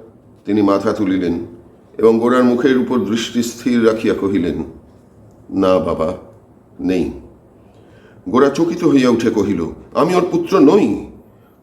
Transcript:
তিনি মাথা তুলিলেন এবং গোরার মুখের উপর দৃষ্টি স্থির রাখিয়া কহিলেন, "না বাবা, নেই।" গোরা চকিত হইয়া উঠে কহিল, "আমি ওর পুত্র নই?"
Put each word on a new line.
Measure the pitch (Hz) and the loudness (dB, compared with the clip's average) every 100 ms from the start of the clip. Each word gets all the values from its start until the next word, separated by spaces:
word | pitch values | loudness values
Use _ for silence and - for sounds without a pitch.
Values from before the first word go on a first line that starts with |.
| - - - - | -20 -20 -20 -12
তিনি | - 104 | -4 0
মাথা | 98 98 110 | 2 2 -2
তুলিলেন | 104 95 95 87 85 - - - - _ - | -2 -2 -2 -2 -4 -8 -16 -20 -20 _ 0
এবং | 113 113 | 2 2
গোরার | 120 127 | 2 2
মুখের | 123 120 135 123 | 2 2 2 2
উপর | 110 123 | 0 -2
দৃষ্টি | 98 117 - 120 | -2 -4 -4 -4
স্থির | 113 - 135 120 110 | -4 -4 -2 2 2
রাখিয়া | 113 123 | 2 0
কহিলেন, | 113 98 95 85 78 78 - - - _ - - - - | -2 -2 -2 -2 -4 -8 -14 -20 -20 _ -20 -20 -20 -8
"না | 95 95 92 | -2 2 2
বাবা, | - - 78 - - - _ _ _ - | 0 -4 -4 -6 -14 -20 _ _ _ -8
নেই।" | 90 90 76 - - - _ _ - - - - - - - | -4 -2 -4 -8 -18 -20 _ _ -20 -20 -20 -20 -20 -18 -4
গোরা | 120 139 | 2 2
চকিত | 147 170 - | 2 -2 0
হইয়া | 156 139 127 | 2 2 2
উঠে | 113 110 | 2 0
কহিল, | 107 98 87 80 - - | 0 -2 -2 -6 -10 -8
"আমি | - 156 | -2 0
ওর | 180 175 | 0 0
পুত্র | 175 170 190 | -2 0 4
নই?" | 143 202 123 98 - - - - _ _ | 6 6 2 -2 -8 -18 -20 -20 _ _